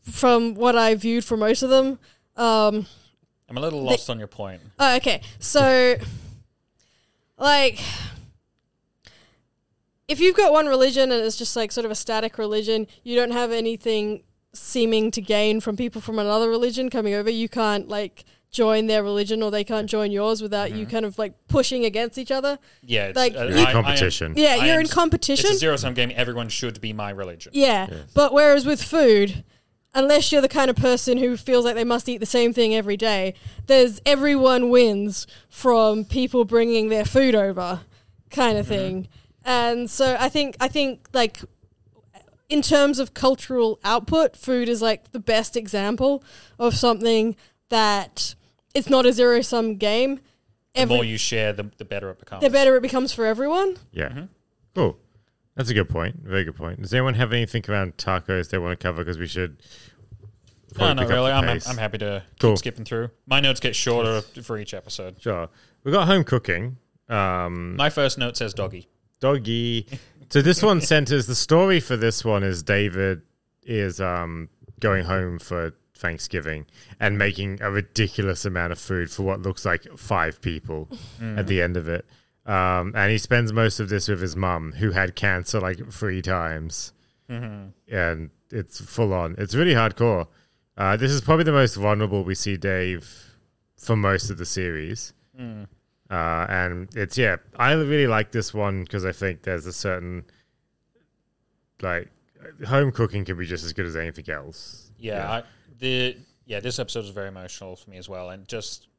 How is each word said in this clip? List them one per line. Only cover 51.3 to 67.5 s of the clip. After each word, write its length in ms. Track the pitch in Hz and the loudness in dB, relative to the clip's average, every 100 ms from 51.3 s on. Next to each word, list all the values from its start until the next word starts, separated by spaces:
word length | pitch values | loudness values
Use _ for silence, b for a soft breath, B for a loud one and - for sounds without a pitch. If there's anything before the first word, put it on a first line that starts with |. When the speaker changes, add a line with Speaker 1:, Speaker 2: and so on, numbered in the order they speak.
| 117 107 | 0 -2
Speaker 2:
the, 160 | 101 101 _ | -2 -10 _
the 80 | |
better 240 | 101 101 98 | -10 -10 -10
it 100 | 92 | -14
becomes. 220 | - 98 | -16 -2
Speaker 1:
The 80 | - | 2
better 260 | 277 269 262 | 4 6 4
it 40 | |
becomes 300 | 254 262 269 | 2 -2 -4
for 120 | - | -2
everyone. 520 | 220 220 277 349 392 359 - | -2 0 -2 0 -2 -4 -12
Speaker 3:
Yeah. 180 | - 73 | -8 -8
Speaker 2:
Mm-hmm. 140 | 127 185 _ _ _ _ | -8 -16 _ _ _ _
Speaker 3:
Cool. 220 | 185 113 - _ _ _ _ _ | -2 -2 -2 _ _ _ _ _
That's 140 | - 117 | -8 -2
a 40 | |
good 160 | 107 90 | 0 0
point. 320 | 85 85 - | -2 -4 -6
Very 200 | - 95 | -4 -4
good 100 | 82 | -4
point. 260 | 80 82 90 | -6 -10 -8
Does 120 | 95 | -2
anyone 200 | 127 131 | 0 0
have 180 | 113 120 | 0 0
anything 300 | 120 113 117 101 | 0 -2 -4 -2
around 300 | 104 92 - | -2 -2 -4
tacos 520 | - 92 - 92 85 | -2 -2 -2 -4 -2
they 80 | 95 | -4
wanna 180 | 87 | -4
cover? 280 | 87 90 82 | -4 -4 -4
'Cause 140 | 85 85 | -6 -6
we 80 | 87 | -6
should 300 | 90 90 71 b b b b b - | -6 -6 -8 b b b b b -20
Speaker 2:
No, 60 | - _ _ _ _ | -20 _ _ _ _
Speaker 3:
probably 200 | - 170 | 0 0
Speaker 2:
not 60 | 135 | 2
Speaker 3:
pick 40 | |
up 60 | 120 | 0
Speaker 2:
really. 160 | 123 127 | 2 2
Speaker 3:
the 40 | 139 | 2
Speaker 2:
I'm, 60 | |
I'm, 120 | 123 | 2
Speaker 3:
pace. 120 | 120 123 | -2 -4
Speaker 2:
I'm 80 | 123 | -6
happy 200 | 110 107 | -6 -4
to 240 | 104 98 - _ | -6 -6 -10 _
Speaker 3:
Cool. 120 | 117 | 4
Speaker 2:
keep 60 | 104 | 4
skipping 260 | 123 - | -2 -10
through. 240 | 110 113 117 _ - | -8 -6 -6 _ 0
My 120 | 135 | 2
notes 180 | 139 127 | 2 0
get 160 | 127 | -2
shorter 460 | 107 127 120 113 110 - | -2 0 0 2 -2 -6
Speaker 3:
Yes. 120 | - | -18
Speaker 2:
for 120 | 117 110 | -12 -10
each 160 | 101 | -10
episode. 480 | 98 - - 92 92 | -14 -12 -12 -12 -8
Speaker 3:
Sure. 280 | 117 90 82 b b b | -6 -6 -8 b b b
We 80 | 139 | 0
got 160 | 190 170 | 2 4
home 160 | 190 | 4
cooking. 540 | 143 127 - 87 120 127 _ _ - | 4 0 0 -4 -4 -10 _ _ -4
Um, 640 | 110 95 90 87 | -2 0 -2 -4